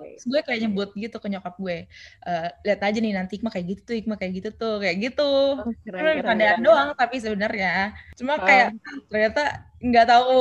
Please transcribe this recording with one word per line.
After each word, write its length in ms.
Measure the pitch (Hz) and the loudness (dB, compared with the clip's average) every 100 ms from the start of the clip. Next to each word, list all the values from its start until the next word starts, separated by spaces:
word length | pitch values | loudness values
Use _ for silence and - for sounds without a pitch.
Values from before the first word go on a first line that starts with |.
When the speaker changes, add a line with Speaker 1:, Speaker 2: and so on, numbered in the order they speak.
Speaker 1:
iya. 160 | 151 - | -10 -12
Speaker 2:
gue 200 | 240 285 | -4 -2
kayak 160 | 294 233 220 | -2 -2 -2
nyebut 220 | 196 202 | -2 -4
gitu 240 | 202 220 214 | -8 -10 -8
ke 120 | 208 | -8
nyokap 220 | 190 180 185 | -8 -10 -10
gue, 320 | 190 170 185 - - - 175 | -8 -8 -12 -20 -20 -14 -6
"Eh, 200 | 170 170 - 208 | -6 -6 -4 -2
lihat 120 | 196 | 0
aja 140 | 202 220 | 0 0
nih 120 | 220 190 | 0 -2
nanti 240 | 185 196 | -4 -6
Hikmah 80 | 226 | -6
kayak 180 | 185 175 | -6 -6
gitu 80 | 196 - | -8 -6
tuh, 60 | 233 | -6
Hikmah 240 | 220 208 | -6 -6
kayak 120 | 185 185 | -6 -6
gitu 120 | 214 | -10
tuh," 220 | - 226 214 | -6 -4 -2
kayak 160 | 196 180 | -2 -2
gitu. 320 | 254 254 285 277 277 277 | -4 -2 2 2 2 0
Speaker 1:
Oh, 80 | 233 226 | -6 -10
keren, 160 | 214 185 | -10 -2
Speaker 2:
Cuma 160 | 320 | 0
Speaker 1:
keren, 40 | 302 | 0
Speaker 2:
bercandaan 380 | 233 220 214 226 | 0 2 2 4
Speaker 1:
keren. 60 | 269 | 6
Speaker 2:
doang, 200 | 311 285 | 4 4
tapi 240 | 294 240 254 | -2 -2 -2
sebenarnya. 480 | 220 202 214 220 185 180 202 - - - | -6 -4 -4 -2 -2 -2 -2 -6 -20 -10
Cuma 160 | 254 302 | -4 0
Speaker 1:
Oh. 80 | |
Speaker 2:
kayak 240 | 285 262 214 220 - 277 - | 4 4 4 -2 -14 -18 -6
ternyata 340 | 214 214 247 294 - - - | -2 0 0 -4 -6 -14 -8
nggak 260 | 247 233 233 | 2 4 6
tahu 240 | 240 254 262 | 6 6 4